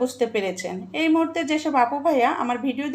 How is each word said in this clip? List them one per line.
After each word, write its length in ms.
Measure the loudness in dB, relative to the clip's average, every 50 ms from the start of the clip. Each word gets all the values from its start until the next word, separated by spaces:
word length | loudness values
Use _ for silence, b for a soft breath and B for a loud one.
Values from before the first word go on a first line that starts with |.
বুঝতে 240 | -2 -2 0 -2 -2 0 0
পেরেছেন। 420 | -2 -2 -2 -4 -4 -8 -8 -8 -8 -10 -8 -4 0
এই 80 | 2 4 4
মুহূর্তে 260 | 4 2 0 -2 -4 -2 -2
যেসব 240 | -2 -2 0 0 2 4 2
আপু 140 | 2 0 0 0
ভাইয়া 240 | 2 4 4 4 2 2 0
আমার 160 | -2 -2 -2 -2 -2
ভিডিও 220 | -2 -2 -2 -4 -2